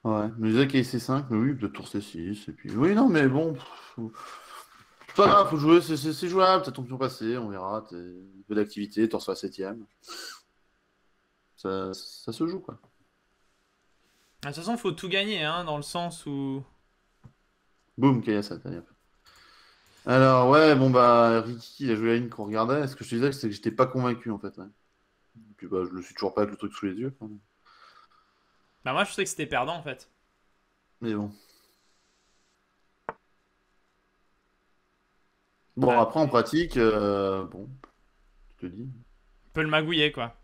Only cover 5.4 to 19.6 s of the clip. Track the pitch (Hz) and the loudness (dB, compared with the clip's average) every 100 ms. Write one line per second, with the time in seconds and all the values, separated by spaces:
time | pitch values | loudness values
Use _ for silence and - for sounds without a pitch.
5.4 | 190 156 151 170 156 151 156 147 175 185 | 4 2 6 6 6 -4 -4 -4 -2 4
6.4 | 185 190 139 127 123 131 131 - 110 123 | 4 4 0 -10 -10 -4 -4 -4 -6 -4
7.4 | 110 98 92 107 107 87 87 90 95 95 | -6 -8 -6 -8 -10 -16 -16 -18 -20 -20
8.4 | 98 107 104 - 101 107 113 95 - 95 | -4 -2 -2 -4 -6 0 0 0 -6 -8
9.4 | 98 - 95 113 104 _ - - - - | -8 -8 -10 -10 -18 _ -20 -18 -16 -20
10.4 | _ _ _ _ _ _ _ _ _ _ | _ _ _ _ _ _ _ _ _ _
11.4 | _ _ 95 95 92 92 - - - 113 | _ _ -6 -6 -6 -10 -16 -16 -14 -6
12.4 | 165 185 - 117 _ _ _ _ _ _ | -6 -6 -12 -20 _ _ _ _ _ _
13.4 | _ _ _ _ _ _ _ _ _ _ | _ _ _ _ _ _ _ _ _ _
14.4 | 143 147 175 240 196 165 185 196 202 196 | -12 -8 -6 -4 -4 -4 -4 -2 -2 -4
15.4 | 151 170 170 147 143 175 175 165 - 139 | -4 -4 -4 -6 -6 -6 -8 -10 -8 -6
16.4 | 139 135 135 _ _ _ _ _ - _ | -6 -8 -12 _ _ _ _ _ -20 _
17.4 | _ _ _ _ _ - 135 123 107 104 | _ _ _ _ _ 2 2 4 0 -2
18.4 | 101 82 90 87 - _ _ _ _ _ | -2 -12 -12 -14 -16 _ _ _ _ _
19.4 | _ _ | _ _